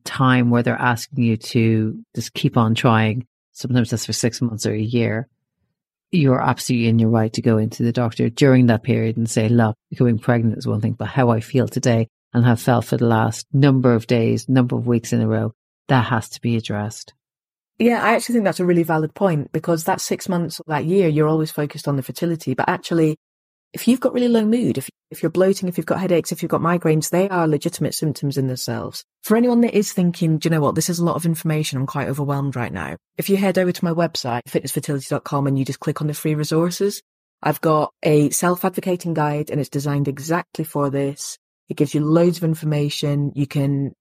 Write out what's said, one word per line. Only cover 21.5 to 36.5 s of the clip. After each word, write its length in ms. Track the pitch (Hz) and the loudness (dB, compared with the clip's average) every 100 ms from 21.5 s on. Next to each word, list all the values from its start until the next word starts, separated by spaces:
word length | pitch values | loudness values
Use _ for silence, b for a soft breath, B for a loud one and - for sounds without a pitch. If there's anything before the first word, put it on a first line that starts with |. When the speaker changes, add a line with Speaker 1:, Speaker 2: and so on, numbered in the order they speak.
Speaker 2:
focused 380 | - 147 151 - | -4 -6 -6 -4
on 80 | 143 | -4
the 60 | |
fertility. 500 | - - 170 160 - | -4 -4 -4 -2 -4
But 160 | - - | -2 -2
actually, 480 | 180 - 170 156 156 _ _ _ _ _ | -2 -2 2 2 0 _ _ _ _ _
if 120 | - - | -4 0
you've 140 | 254 | 2
got 140 | 262 | 0
really 160 | 247 247 | 0 2
low 160 | 226 214 | 2 2
mood, 320 | 240 185 135 | 2 0 -2
if, 120 | - - _ | -6 -12 _
if 100 | - | -6
you're 80 | 165 | -2
bloating, 380 | 175 190 190 185 | 2 2 2 -2
if 80 | 175 | -4
you've 100 | 160 | -2
got 140 | - | -2
headaches, 320 | 185 170 160 | 0 0 0
if 100 | - | -6
you've 80 | 165 | -4
got 120 | 160 | -2
migraines, 480 | 165 175 160 156 - | 0 0 2 0 0
they 180 | 175 196 | 0 0
are 180 | 180 160 | 0 0
legitimate 480 | 147 170 - 151 | 0 -2 -4 -4
symptoms 440 | - 160 - 143 139 | -2 -4 -4 -4 -2
in 100 | 131 | -4
themselves. 560 | 127 - 113 101 - - _ | -4 -6 -6 -8 -12 -18 _
For 120 | - 220 | 0 2
anyone 240 | 247 240 | 4 4
that 180 | 233 202 | 2 2
is 140 | - | 0
thinking, 460 | - 175 170 165 156 | 0 0 2 0 0
"Do 100 | 165 | 0
you 40 | |
know 100 | 160 | 2
what? 140 | 139 - | 0 0
This 140 | 170 | -2
is 100 | 170 | 0
a 40 | |
lot 140 | 170 156 | 0 0
of 80 | 170 | -2
information. 520 | 160 160 151 156 135 | -2 -2 -2 -2 -4
I'm 80 | 135 | -4
quite 220 | 143 127 | -4 -4
overwhelmed 480 | 139 139 143 139 127 | -2 -2 -2 -4 -4
right 160 | 113 | -6
now." 240 | 90 69 80 _ - | -6 -8 -10 _ -6
If 120 | 175 | -2
you 60 | 196 | 0
head 220 | 196 185 | 2 2
over 160 | 180 | 0
to 100 | 175 | 0
my 80 | 175 | -2
website, 520 | 165 165 - 127 120 - | 0 -2 -2 -6 -6 -4
fitness 240 | 175 135 | -4 -4
fertility 360 | 156 - 143 - | -6 -4 -6 -4
dot 160 | 147 - | -6 -4
com, 200 | 143 139 | -2 0
and 140 | 135 | 0
you 60 | 131 | -2
just 160 | 131 | -6
click 180 | - 147 | -6 -4
on 80 | 151 | -4
the 60 | |
free 220 | 147 156 151 | -4 -4 -2
resources, 640 | 151 | 0